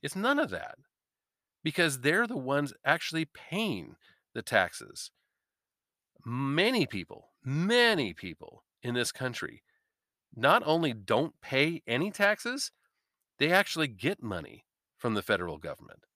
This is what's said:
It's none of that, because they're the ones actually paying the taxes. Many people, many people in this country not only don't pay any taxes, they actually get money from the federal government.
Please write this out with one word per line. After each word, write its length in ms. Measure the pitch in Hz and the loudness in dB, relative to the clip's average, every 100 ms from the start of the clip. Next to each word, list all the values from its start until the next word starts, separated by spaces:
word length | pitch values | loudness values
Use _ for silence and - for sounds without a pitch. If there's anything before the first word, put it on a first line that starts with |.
It's 140 | 143 190 | -6 -2
none 220 | 220 285 | 0 2
of 120 | 285 | 0
that, 260 | 95 - - _ _ _ _ _ _ _ _ | -4 -10 -14 _ _ _ _ _ _ _ _
because 360 | 160 151 170 135 | -6 2 2 2
they're 260 | 131 175 233 | 2 2 0
the 100 | 240 | -2
ones 360 | 127 139 143 - | -2 0 -2 -4
actually 400 | - 143 - 160 | 0 0 0 -4
paying 720 | 160 - - 190 220 107 80 - _ _ _ | -6 -8 -8 -4 -2 -4 -8 -18 _ _ _
the 80 | - | -10
taxes. 680 | 107 113 90 - - - - _ _ _ _ _ _ _ _ _ _ _ | 2 4 4 -2 -16 -14 -16 _ _ _ _ _ _ _ _ _ _ _
Many 640 | - 120 135 147 202 254 156 | -8 -4 -2 2 2 2 0
people, 440 | 101 85 - - _ | -4 -10 -14 -20 _
many 680 | 127 143 180 240 240 202 113 | -6 -2 2 4 4 4 0
people 480 | 85 92 78 - - _ _ | -4 -12 -12 -16 -20 _ _
in 120 | 123 | -4
this 180 | 123 117 | -2 -2
country 500 | - 131 123 - - _ _ _ _ _ _ _ | -4 -6 -6 -10 -12 _ _ _ _ _ _ _
not 280 | - 127 185 | 0 4 4
only 280 | 151 165 160 | 6 2 2
don't 420 | 113 95 113 160 - | -2 0 2 2 -4
pay 420 | - 131 151 170 - | -4 2 2 0 -4
any 240 | 117 185 | -2 -2
taxes, 600 | 196 202 208 233 262 - _ _ _ _ _ _ _ | 0 0 0 -4 -6 -8 _ _ _ _ _ _ _
they 140 | 147 | 4
actually 360 | 180 196 165 151 | 4 2 -2 -4
get 340 | 101 120 196 | -2 -4 -4
money 420 | 117 95 76 - _ _ _ _ | -4 -6 -8 -16 _ _ _ _
from 180 | 123 | -2
the 80 | 107 | -2
federal 360 | - 101 87 76 | 2 0 0 -8
government. 460 | 78 69 - - _ | -10 -12 -14 -20 _